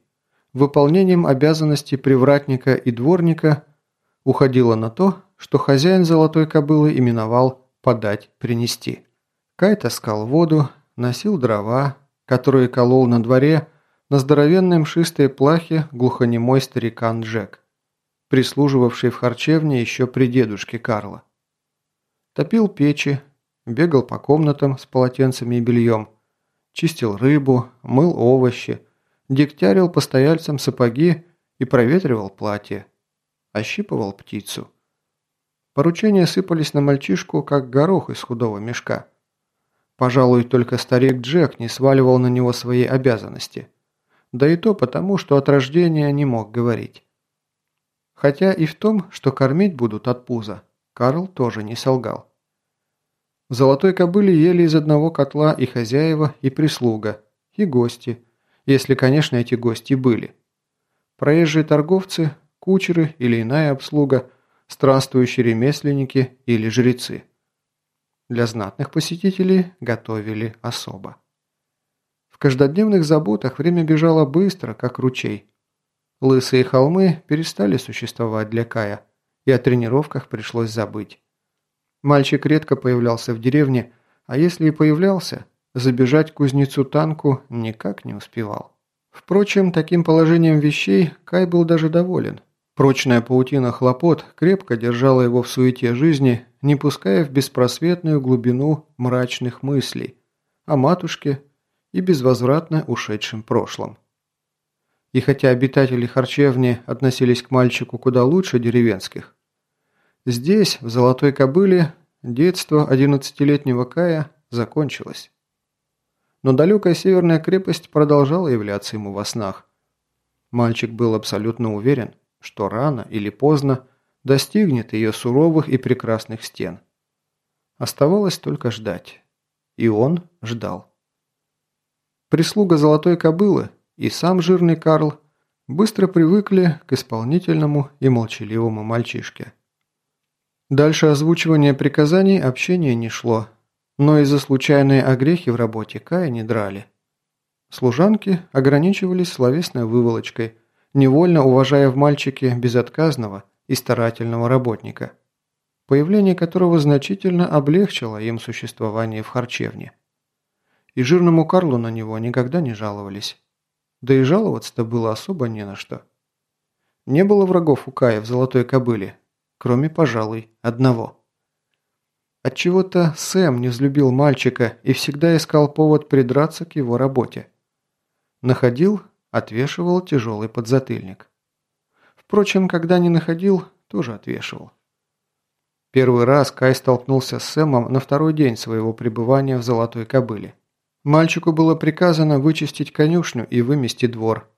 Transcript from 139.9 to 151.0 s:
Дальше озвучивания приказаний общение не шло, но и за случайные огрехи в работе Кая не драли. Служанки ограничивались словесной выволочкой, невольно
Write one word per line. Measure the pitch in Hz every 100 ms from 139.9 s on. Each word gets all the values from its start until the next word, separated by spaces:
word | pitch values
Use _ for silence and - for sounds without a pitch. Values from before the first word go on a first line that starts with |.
| _ _ _ _ _ _ _ -
Дальше | 135 151 156 156
озвучивания | 143 156 170 165 160 143
приказаний | 139 139 143 151 180 190 196
общение | 131 127 - 180 151 117
не | 113
шло, | - 120 113 110 _ _ _ _ -
но | 143 151
и | 143
за | 143
случайные | - 131 - 143 139 135
огрехи | 135 131 135 170 147
в | 113
работе | 117 110 107 113
Кая | - 175 170
не | 117
драли. | 110 113 101 95 107 _ _ _ _ _ _ _ _
Служанки | - 127 117 190 214 196 185 -
ограничивались | 139 135 143 170 196 185 180 175
словесной | - 123 147 175 131 113
выволочкой, | 120 120 113 110 - 113 - _ _ _
невольно | 139